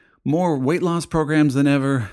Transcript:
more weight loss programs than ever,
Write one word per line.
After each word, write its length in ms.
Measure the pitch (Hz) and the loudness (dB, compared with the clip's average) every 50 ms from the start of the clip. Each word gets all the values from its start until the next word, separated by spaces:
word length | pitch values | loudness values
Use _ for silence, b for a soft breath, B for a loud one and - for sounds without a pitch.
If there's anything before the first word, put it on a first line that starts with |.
| b b b b b | b b b b b
more 340 | 131 147 170 180 175 156 135 | -2 -2 0 0 0 0 0
weight 240 | 131 127 165 175 | 0 -2 -2 0
loss 240 | 175 175 170 170 147 | 0 -2 -2 -2 -4
programs 480 | - - 165 156 143 156 156 151 147 127 | -4 -2 -2 -2 0 2 2 2 2 2
than 140 | 135 143 143 | 2 2 2
ever, 440 | 139 143 135 139 139 131 113 - | 2 2 0 0 -2 -2 -4 -6